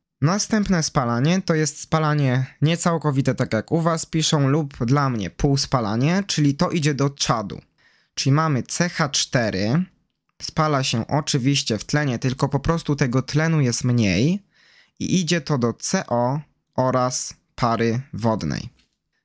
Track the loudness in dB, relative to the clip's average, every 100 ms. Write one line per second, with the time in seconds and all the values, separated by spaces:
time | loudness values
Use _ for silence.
0 | _ -2 0 0 0 0 2 0 0 0
1 | 0 2 2 0 0 0 0 -4 -2 0
2 | 2 2 2 0 -2 0 0 2 0 0
3 | 0 0 0 0 0 -2 0 0 0 -2
4 | -2 -2 0 2 2 2 -2 -4 0 2
5 | 2 -2 -6 -2 0 2 2 0 0 0
6 | 2 0 -2 0 2 2 0 2 0 2
7 | 0 -2 -2 -2 -2 -10 -18 _ _ _
8 | _ -4 2 2 2 0 -2 -2 -2 -2
9 | -2 -2 -2 0 -2 -2 0 0 -2 _
10 | _ _ _ _ -10 -2 0 0 0 -2
11 | -2 -2 0 -2 0 0 0 -4 -2 -2
12 | -2 -2 -4 -2 -2 -2 0 -2 -2 -2
13 | 0 0 0 0 0 2 2 0 0 2
14 | 2 4 2 0 _ _ _ _ _ -8
15 | 0 0 2 -2 -2 0 0 -2 -2 -2
16 | -2 0 0 -2 -8 _ _ -2 0 2
17 | 0 -2 -6 -10 _ -4 0 2 0 0
18 | -4 -4 -2 0 -2 -6 -8 _ _ _
19 | _ _